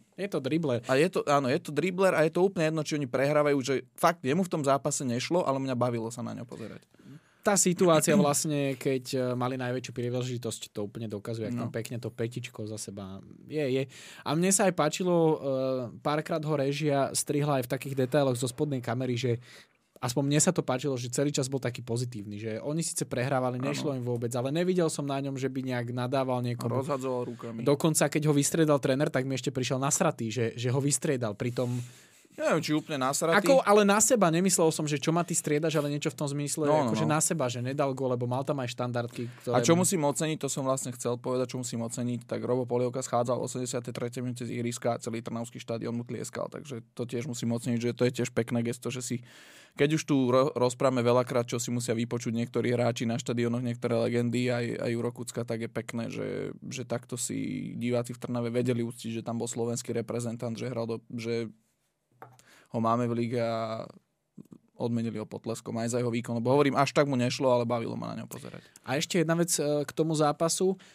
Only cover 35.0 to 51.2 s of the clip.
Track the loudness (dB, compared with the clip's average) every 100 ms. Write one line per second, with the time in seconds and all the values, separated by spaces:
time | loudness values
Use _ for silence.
35 | 2 2 0 -2 0 0 2 0 0 -2
36 | -2 -2 -4 -4 -4 0 4 4 4 2
37 | 2 2 2 0 -2 -2 -4 0 0 0
38 | 0 0 0 -2 -2 -2 -4 -4 -4 -2
39 | -4 -6 -10 -8 0 4 6 6 4 2
40 | 2 0 -2 -2 -4 -2 -2 -2 -4 -4
41 | -4 -2 -2 -2 -2 -4 -6 -6 -6 -4
42 | -4 -4 -6 -4 0 0 2 2 2 0
43 | 0 0 2 0 -2 -4 -4 -4 -6 -6
44 | -6 -4 -6 -6 -6 -4 -4 -2 -2 -2
45 | -4 -6 -6 -6 -8 -10 -8 -6 -4 -6
46 | -6 -8 -8 -8 -8 -8 -12 -12 -12 -8
47 | -4 -4 -4 -4 -2 -2 0 0 0 2
48 | 2 2 0 0 0 0 -2 -4 -6 -6
49 | -6 -8 -8 -20 -20 -20 -14 0 2 2
50 | 2 4 6 6 4 4 2 4 2 4
51 | 4 4